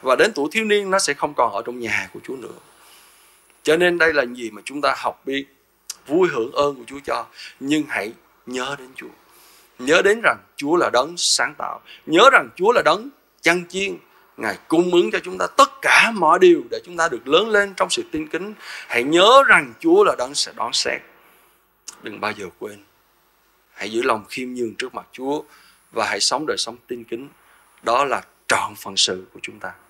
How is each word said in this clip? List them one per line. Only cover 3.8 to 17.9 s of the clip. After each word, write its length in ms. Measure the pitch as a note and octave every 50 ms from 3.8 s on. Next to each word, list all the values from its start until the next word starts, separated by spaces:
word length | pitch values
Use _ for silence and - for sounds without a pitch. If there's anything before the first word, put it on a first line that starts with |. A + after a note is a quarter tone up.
| F3+ F3+ F3 E3+
đây 140 | E3 E3
là 100 | D3+ D3
gì 280 | B2+ A#2+ B2 B2 A#2+ A2
mà 120 | G#2+ G#2 -
chúng 160 | - C3+ D3
ta 140 | C#3 C3+ C3 -
học 240 | - A#2+ - _ _
biết, 200 | C3+ C3+ C#3 C#3 _ _ _ _ _ _ _ _ - - _ _
vui 220 | - C#3+ F3+ F#3 E3+
hưởng 240 | C#3+ B2 A2+ C3
ơn 220 | - - C#3+ C#3+ C#3+
của 80 | B2+ A#2+
Chúa 120 | A#2 C3 C#3+ C#3
cho. 220 | - B2+ A#2+ A2+ - _ - - - - _
Nhưng 240 | C3 C#3 D3+ D#3 D3 -
hãy 240 | - G#2+ F#2+ A2+ A#2 _ _ _ _ _ _
nhớ 300 | A#2+ B2 B2+ B2+ C3+ C#3+ C#3
đến 100 | B2+ B2+ C3
Chúa. 120 | - - A#2 - _ _ _ _ _ _ _ _ _ _ _ _ -
Nhớ 240 | B2+ C3 D#3+ F#3
đến 180 | F#3+ G3 G#3+ A#3
rằng 160 | G#3+ D#3 A#2 G#2 _ _ _
Chúa 200 | - C#3+ C#3+ E3
là 140 | F3 C#3 G#2+
đấng 220 | A2 A#2+ C3 D#3+ F3
sáng 380 | E3+ - - - - B2 C3+ D3+ -
tạo. 220 | - - - - _ - - - _
Nhớ 240 | - D#3 F3 A3+ C4+
rằng 160 | C4 G#3 D3 A#2 -
Chúa 160 | - F3+ G#3+
là 100 | A#3+ G3+ D#3
đấng 240 | D3 E3 G#3 A3+ C#4+ - _ _ _ _ _
chăn 240 | - E3 E3+ F3+ E3+ E3+
chiên. 280 | - F#3+ G3 G3 F3+ D#3+ _ _ _ _ _ _ _
Ngài 220 | - G#2+ G#2+ F#2+ - _ _
cung 220 | - - F3+ F3+
ứng 200 | E3+ F3 G3+ G#3+
cho 80 | G3 F3+
chúng 200 | - F3+ F#3 F#3
ta 80 | F#3
tất 360 | F3 - - C#4 - - -
cả 300 | - C3 - - - A3 A3+
mọi 240 | G3+ E3+ D#3 E3+ F#3
điều 240 | F#3 F3+ E3+ D3+ B2 -
để 100 | A2 A2+ -
chúng 120 | F3 F3
ta 120 | E3+ E3 E3
được 200 | B2+ A2 - C3
lớn 220 | D3+ F3 G#3+ A3+
lên 240 | G#3+ G3+ G3+ G3 F#3+
trong 140 | - F#3+ F3+